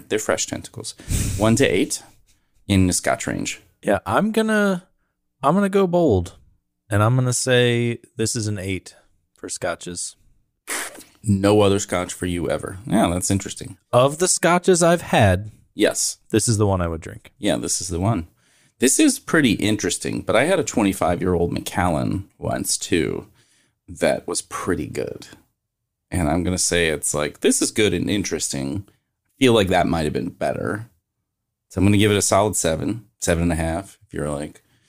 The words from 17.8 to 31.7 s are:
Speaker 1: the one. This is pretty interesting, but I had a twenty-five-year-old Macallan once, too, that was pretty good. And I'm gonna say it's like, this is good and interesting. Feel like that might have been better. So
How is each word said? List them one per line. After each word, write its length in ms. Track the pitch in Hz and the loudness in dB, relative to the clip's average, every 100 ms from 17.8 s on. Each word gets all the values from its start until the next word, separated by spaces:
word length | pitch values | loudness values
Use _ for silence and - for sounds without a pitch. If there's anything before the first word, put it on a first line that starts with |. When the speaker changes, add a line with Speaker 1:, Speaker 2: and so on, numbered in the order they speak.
| 95 | -4
Speaker 1:
the 100 | 85 | -2
one. 280 | 98 104 85 _ _ _ _ - | -2 -2 -6 _ _ _ _ 0
This 200 | 254 - | 2 4
is 200 | 311 - | 2 2
pretty 340 | - 165 131 | 0 2 4
interesting, 680 | - 104 107 92 - - 55 | 2 0 0 -2 -4 -4 -4
but 140 | - 98 | 0 2
I 80 | |
had 160 | 151 190 | 2 0
a 40 | |
twenty-five-year-old 880 | 127 - 101 95 90 90 90 85 87 | 0 0 0 2 0 0 0 0 0
Macallan 760 | - - - 90 76 57 50 - _ | -4 -6 -2 0 0 -2 -4 -8 _
once, 400 | 82 62 - - | -6 -4 -4 -6
too, 500 | - 87 53 50 - _ _ _ _ _ - | -2 0 0 -4 -10 _ _ _ _ _ -20
that 400 | 85 78 67 - | -2 0 0 -4
was 140 | 87 | -8
pretty 460 | - - - 87 67 | -8 -6 -4 -4 -4
good. 400 | - - - - - _ _ _ _ _ _ _ | -8 -8 -10 -16 -20 _ _ _ _ _ _ _
And 160 | 90 76 | -2 0
I'm 160 | 85 | 0
gonna 140 | 87 90 | -2 -2
say 320 | - 87 82 | 0 2 2
it's 240 | 76 - | 0 -4
like, 260 | 76 73 - | -4 -4 -2
this 220 | 214 - | 0 0
is 100 | - | -2
good 220 | - 104 | 0 0
and 160 | 92 - | 0 -2
interesting. 760 | - - 80 - 69 69 98 - _ _ _ _ - | -2 -2 -6 -6 -6 -6 -8 -10 _ _ _ _ 0
Feel 140 | 127 | 4
like 160 | 113 92 | 4 4
that 180 | 90 85 | 2 2
might 160 | 82 | 0
have 80 | 76 | -2
been 180 | 67 - | -4 -6
better. 600 | - 73 - 55 107 117 _ _ _ _ _ _ _ | -4 -4 -4 -4 -6 -10 _ _ _ _ _ _ _
So 100 | _ | _